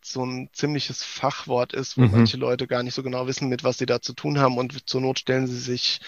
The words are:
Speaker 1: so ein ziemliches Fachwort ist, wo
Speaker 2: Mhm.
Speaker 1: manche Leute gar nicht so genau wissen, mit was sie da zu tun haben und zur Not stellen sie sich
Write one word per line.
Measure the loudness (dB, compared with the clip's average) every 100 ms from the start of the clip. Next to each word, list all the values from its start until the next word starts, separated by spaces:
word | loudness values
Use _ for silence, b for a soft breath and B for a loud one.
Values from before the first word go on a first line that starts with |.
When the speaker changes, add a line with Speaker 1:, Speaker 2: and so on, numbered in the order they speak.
Speaker 1:
so | -6 -6
ein | -6 -6 -10
ziemliches | -4 -2 0 -4 -6
Fachwort | -10 -4 -2 -2 -2 0 0
ist, | -4 -2 6
wo | 6
Speaker 2:
Mhm. |
Speaker 1:
manche | 8 6 4
Leute | 0 -2 0
gar | -2
nicht | -2
so | -6
genau | -4 -4 -4
wissen, | -2 -2
mit | 0
was | 0 0
sie | 0
da | 0
zu | -2
tun | -6 -2 4
haben | 4 4
und | -2 -6 -4
zur | -2
Not | 0 -2
stellen | 0 0 0
sie | -4
sich | -4 -2 -2 -4